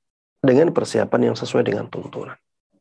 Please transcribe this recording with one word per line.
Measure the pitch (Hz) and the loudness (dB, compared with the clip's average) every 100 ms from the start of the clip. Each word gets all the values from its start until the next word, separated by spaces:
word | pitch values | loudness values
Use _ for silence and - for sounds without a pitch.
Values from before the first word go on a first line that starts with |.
| _ _ _ _ | _ _ _ _
dengan | 135 127 170 | 2 4 4
persiapan | 165 - 110 104 120 120 | 0 -2 -2 0 0 0
yang | 117 | -2
sesuai | 123 127 | -2 -2
dengan | 113 104 117 | 0 -2 -6
tuntunan. | - - - - - _ _ _ _ | -12 -12 -12 -14 -16 _ _ _ _